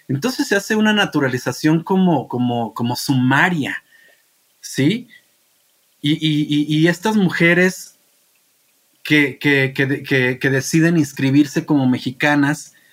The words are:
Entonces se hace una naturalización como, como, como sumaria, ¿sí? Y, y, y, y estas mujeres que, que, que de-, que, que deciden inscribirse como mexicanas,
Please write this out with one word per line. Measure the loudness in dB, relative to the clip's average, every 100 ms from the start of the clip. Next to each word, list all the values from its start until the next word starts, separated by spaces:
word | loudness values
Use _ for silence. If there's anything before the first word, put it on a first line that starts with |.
| -8
Entonces | -4 -4 -4 -2
se | -2
hace | 0 0
una | 2
naturalización | 2 0 0 -2 -2 -6 -2 0 0
como, | 0 2 2 0 -2
como, | -4 -2 -2 -6 -4
como | -4 -4
sumaria, | 0 2 2 4 2 0 -4 -8 -14 _ _ _ _ _ _ _
¿sí? | -10 -2 0 0 -6 -20 _ _ _ _ _ _ _ _
Y, | -2
y, | 0 0 0 0
y, | -2 0 2
y | 2
estas | 2 0 2
mujeres | 2 2 2 4 2 -2 -12 _ _ _ _ _ _ _ _ _ _ _
que, | 0 0 0 -2
que, | 0 0 0 -2
que | -2
de-, | -4
que, | -2 0 0 -2
que | -2
deciden | -2 0 0 2 2
inscribirse | -2 -2 2 2 2 -2 -2
como | 0 2
mexicanas, | 0 -4 -2 0 2 0 -2 -8 _ _